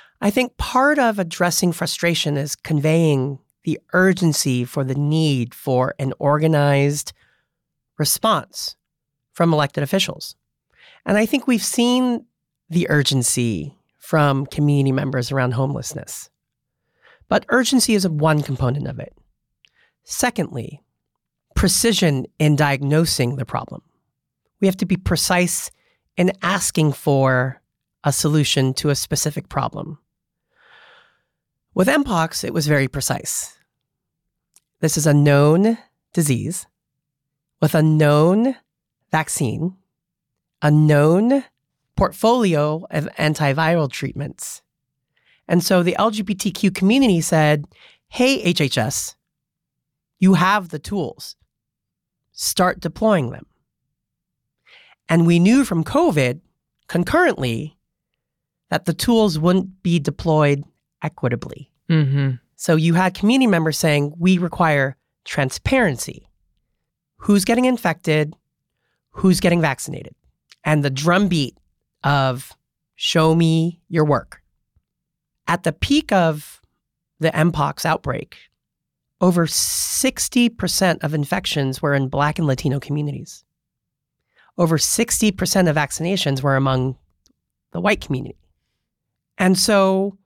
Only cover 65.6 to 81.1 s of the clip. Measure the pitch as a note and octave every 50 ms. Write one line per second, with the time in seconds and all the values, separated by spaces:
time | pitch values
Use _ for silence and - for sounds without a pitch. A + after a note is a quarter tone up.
65.6 | - - C4+ C4+ A#3+ F#3 C3+ A2 - - - - - _ _ _ _ _ _ _
66.6 | _ _ _ _ _ _ _ _ _ _ _ - - - G#3 G3+ F#3 - A#3 A#3
67.6 | B3 B3+ B3+ A#3 - F3+ D#3+ - - - D#3 D3+ D3+ D3+ - - _ _ _ _
68.6 | _ _ _ _ _ _ _ _ _ _ - - - F#3+ F#3 F#3 - F#3 E3+ E3+
69.6 | D#3+ D3+ C3 - - - C3+ - - - - _ _ _ _ _ _ _ - _
70.6 | - D3+ D#3 D3+ C#3+ C#3+ C3+ C3 C#3+ E3+ F3 F#3+ G#3 F#3+ E3+ D#3+ C#3 A#2+ - _
71.6 | _ _ _ _ _ _ _ _ - D3 C#3+ C#3+ C3+ C3 B2+ B2+ C3 - - _
72.6 | _ _ _ _ _ _ _ - - - - E3 D#3+ D#3+ D#3+ E3 E3+ D#3+ D#3+ D#3+
73.6 | D#3+ E3+ E3 - _ - F3 E3+ D#3 D3+ C#3+ A#2 - - - - _ _ _ _
74.6 | _ _ _ _ _ _ _ _ _ _ _ _ _ _ _ _ _ - E3 E3+
75.6 | - E3+ D3+ - - - C#4 D4+ D#4 - - F#3 F3 E3 D#3 D3+ D3 - - -
76.6 | _ _ _ _ _ _ _ _ _ _ _ - D#3 D#3+ - - D#3 F3 - -
77.6 | C#3+ C#3+ C#3+ - - E3 D#3+ - - - B2 - - - - - _ _ _ _
78.6 | _ _ _ _ _ _ _ _ _ _ _ _ - F3+ F3 F3 E3 D#3 - -
79.6 | - - - - - - - - - C4 C4 - - - - B3 A#3+ A#3 A#3 -
80.6 | - F3 - - G3 F3+ D#3+ - - D3+